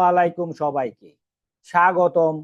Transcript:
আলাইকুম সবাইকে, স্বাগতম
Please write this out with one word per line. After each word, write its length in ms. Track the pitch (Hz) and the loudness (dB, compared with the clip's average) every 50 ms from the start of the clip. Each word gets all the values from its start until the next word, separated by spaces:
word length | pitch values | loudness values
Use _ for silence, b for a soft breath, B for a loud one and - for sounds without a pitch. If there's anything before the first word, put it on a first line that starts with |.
| 180 | 2
আলাইকুম 420 | 175 180 180 175 170 170 175 175 165 151 - | 2 2 2 0 0 -2 -6 -10 -10 -8 -6
সবাইকে, 480 | 151 147 139 139 131 113 - _ 98 85 _ _ _ _ _ _ _ _ _ _ _ | -6 -4 -4 -4 -6 -6 -10 _ -20 -20 _ _ _ _ _ _ _ _ _ _ _
স্বাগতম 680 | - - 175 175 190 175 180 180 175 175 175 165 160 156 156 | -4 0 2 2 2 2 2 0 0 2 2 0 0 0 -4